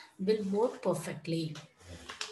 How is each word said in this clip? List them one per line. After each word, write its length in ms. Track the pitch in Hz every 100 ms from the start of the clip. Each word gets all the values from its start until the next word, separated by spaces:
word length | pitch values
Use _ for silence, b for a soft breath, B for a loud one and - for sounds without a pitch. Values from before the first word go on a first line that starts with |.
| B -
will 260 | 190 214
work 380 | 190 202 254 -
perfectly. 720 | 196 160 180 - - 165 156 - - _ - 85 - - -